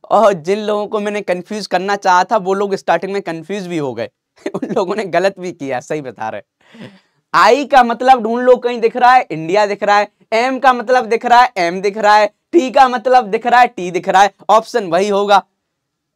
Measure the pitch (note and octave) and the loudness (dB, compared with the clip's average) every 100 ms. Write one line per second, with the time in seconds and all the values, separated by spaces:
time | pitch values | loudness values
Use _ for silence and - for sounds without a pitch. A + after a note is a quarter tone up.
0 | - G3 G#3 F#3+ D#3 G#3 G#3+ G#3 G3+ G#3 | 0 2 2 0 -4 -4 -2 -4 -4 -6
1 | G#3 G#3 F#3+ F3+ F3 G#3 F#3+ F3+ G3 G3+ | -6 -6 -6 -6 -6 -12 -6 -4 -4 -2
2 | F#3+ F3+ F#3 A3+ F#3 G3 G3+ F#3+ - E3+ | 2 2 2 -2 -2 -4 -4 -6 -2 -2
3 | F#3+ G3 G3 E3 D#3 G3+ F3 E3+ C#3+ A2+ | -2 -8 -8 -12 -10 -10 -8 -6 -6 -8
4 | G#2+ _ _ _ E4+ - - G#3+ F#3 G#3 | -12 _ _ _ -12 -10 -6 -4 -4 -6
5 | G3 E3+ F#3+ - F3+ E3+ C#3 B2 - D#3 | -4 -2 -2 -4 -12 -10 -8 -10 -8 -10
6 | C3 G#2 A2 G#2+ _ _ _ A3+ - _ | -10 -10 -10 -10 _ _ _ -20 -20 _
7 | _ _ _ D#3+ G3 C4 C#4+ C#4 A#3+ A#3 | _ _ _ 2 4 2 2 2 2 0
8 | B3+ B3+ A3 A#3+ B3+ B3 A#3+ A#3+ A3 B3 | 2 2 2 -2 2 2 0 -2 -4 2
9 | A#3+ B3+ - D#3+ D#3+ G3 G3+ G3+ G#3 D4+ | 4 4 0 -8 -2 -2 0 -2 0 0
10 | - _ _ A3+ B3+ C4 C4 B3 A#3 B3+ | 0 _ _ -2 -2 0 0 0 0 -2
11 | A3 A3+ A#3+ A#3+ B3 - E3+ F#3 G3+ G#3 | 0 -4 4 4 4 0 -4 -2 -4 0
12 | G#3 G#3+ G#3 _ _ E4+ B3+ G#3+ C4 B3 | 2 4 2 _ _ 0 2 2 2 2
13 | B3+ B3+ G#3 A3 A#3+ A#3+ A#3+ A3 F3+ E3+ | 2 0 2 -4 2 2 2 0 -8 -6
14 | F3 F#3 G3+ _ - G#3+ A3 A#3+ F#3+ E3+ | 0 2 2 _ 0 0 2 -6 -2 -2
15 | G#3 G3 G3+ G3 - _ _ _ _ _ | 0 -2 2 0 0 _ _ _ _ _
16 | _ | _